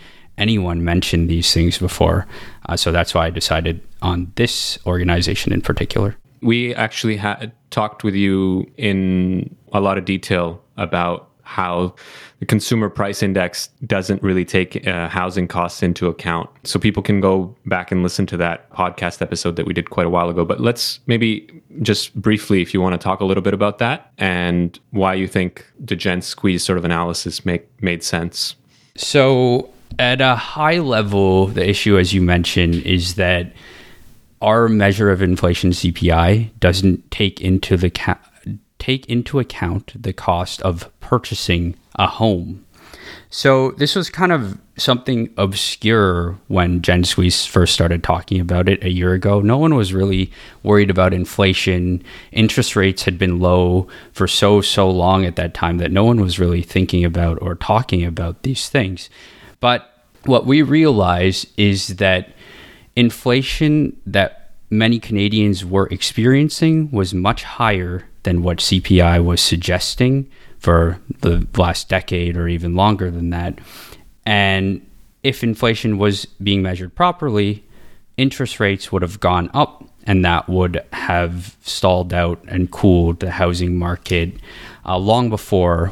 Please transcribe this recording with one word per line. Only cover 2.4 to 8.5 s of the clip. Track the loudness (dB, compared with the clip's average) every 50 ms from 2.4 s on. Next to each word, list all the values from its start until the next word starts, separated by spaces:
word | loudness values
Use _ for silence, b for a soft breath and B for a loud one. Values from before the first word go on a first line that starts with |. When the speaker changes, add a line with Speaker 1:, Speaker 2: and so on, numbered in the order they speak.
| B B B B B
Speaker 1:
Uh, | -6 -6
so | -4 -2 0
that's | 0 0 0 0 0
why | 0 -2
I | -2
decided | -2 -4 -2 -2 -2 0 0 -2 -4 -4 -8 -14 -12 -6
on | -4 -4 -2 -2 -4 -6 -2
this | -2 -2 -2 -2 -4 -6 -8 -8 -6 -4
organization | -4 -2 0 0 0 0 0 0 0 -2 -2 -2 -2 -2
in | -2
particular. | -2 -2 -2 -2 -4 -2 -2 -2 -2 -2 -4 -8 -14 _ _ _
Speaker 2:
We | 0 0 0 0 0 -2 -2
actually | -4 -4 -4 -4 -4 -2 -2 -2 -2
ha-, | -2 -4 -4 -6 -8 -12 -14 _ _ _
talked | -4 -4 -4 -4 -4 -4 -4
with | -2 0
you | 0 2 2 2 2 2 0